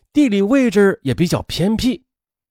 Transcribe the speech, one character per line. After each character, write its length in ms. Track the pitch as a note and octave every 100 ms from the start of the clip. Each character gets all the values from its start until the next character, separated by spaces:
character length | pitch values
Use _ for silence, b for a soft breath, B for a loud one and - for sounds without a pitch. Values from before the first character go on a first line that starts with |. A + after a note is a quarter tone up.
| _
地 160 | D4 C4+
理 140 | G3+
位 280 | G3 C#4 A#3+
置 280 | G#3 G3 -
也 120 | C3
比 140 | A#2+ F3
较 120 | A#2
偏 340 | - - F#3+ A3
僻， 280 | B3+ G3+ _ _ _ _ _